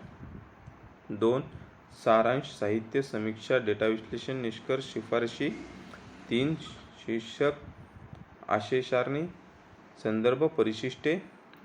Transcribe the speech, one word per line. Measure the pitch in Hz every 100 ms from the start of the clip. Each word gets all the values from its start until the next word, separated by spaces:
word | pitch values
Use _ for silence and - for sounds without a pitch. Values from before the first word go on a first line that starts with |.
| - - - - - - - - - - -
दोन, | 107 113 127 147 - - - - - 123
सारांश, | 113 117 131 151 -
साहित्य, | 104 110 110 139
समीक्षा, | 139 110 110 110 - 131
डेटा | 110 104 110
विश्लेषण, | 110 110 117 - 131
निष्कर्ष, | 117 110 - 135 135
शिफारशी. | 113 107 117 117 - 139 - - - - - - - -
तीन, | 117 143 156 - - - - -
शीर्षक, | 113 - - 147 147 - - - - - - - - -
आशय | 107 104 131
सारणी, | 127 123 123 143 175 - - - - - - -
संदर्भ, | 110 110 117 131
परिशिष्टे. | 156 - 110 110 131 - 151 180 - - - -